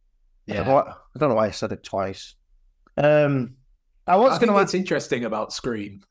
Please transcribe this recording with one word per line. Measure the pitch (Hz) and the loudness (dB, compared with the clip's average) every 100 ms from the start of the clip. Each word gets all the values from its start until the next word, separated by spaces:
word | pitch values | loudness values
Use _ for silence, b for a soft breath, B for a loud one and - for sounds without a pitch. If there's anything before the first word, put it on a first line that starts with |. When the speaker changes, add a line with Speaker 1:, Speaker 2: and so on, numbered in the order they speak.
| _ _ _ _ - | _ _ _ _ -10
Speaker 1:
I | |
don't | 104 | -4
Speaker 2:
Yeah. | 104 | 2
Speaker 1:
know | |
why, | 135 | 2
I | - - _ - | 0 -6 _ -2
don't | 147 | 0
know | |
why | 110 107 | 2 0
I | |
said | - 107 | -2 -8
it | 104 | -8
twice. | - 98 95 98 - - _ _ _ _ _ - | -8 -4 -4 -6 -16 -20 _ _ _ _ _ 0
Um, | 147 151 147 139 120 - _ _ _ _ - | 2 4 4 0 -4 -10 _ _ _ _ 0
I | 185 | 4
was | 262 | 4
Speaker 2:
I | 170 | 4
think | 233 | 2
Speaker 1:
gonna | 202 | 4
Speaker 2:
it's | 190 | 2
interesting | 180 190 147 - 123 | 0 -2 -2 -2 -4
about | 117 107 110 | -4 -6 -6
Scream | - 127 113 101 98 _ | -8 -6 -6 -8 -14 _